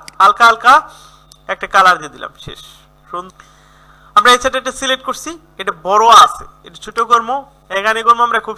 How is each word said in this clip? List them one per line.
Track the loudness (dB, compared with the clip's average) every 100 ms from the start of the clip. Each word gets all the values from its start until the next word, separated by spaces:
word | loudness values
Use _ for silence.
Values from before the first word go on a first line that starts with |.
| -4 0
হালকা | 0 4 2
হালকা | 2 2 2 0 -14 -20 _ _ _ -12
একটা | -12 -4 0
কালার | 2 0
দিয়ে | -4 -16
দিলাম, | -18 -18 -20
শেষ। | -20 -20 -20 _ _ _
সুন-, | -16 -16 _ _ _ _ _ _ _ _ 2
আমরা | 2
এই | 2
সাইডে | -2 -6
একটা | -8 -8
সিলেক্ট | -6 -6 -8
করছি, | -12 -12 -18 _ -12
এটা | -10 -8 -2
বড় | 2 6 6 4
আছে, | 0 -18 _ -20
এটা | -20 -12
ছোট | -8 -4
করবো, | -4 -4 -8 -10 _ -12 -6
এখানে | -4 -2 0
করবো | 0 0
আমরা | -4
খুব | -8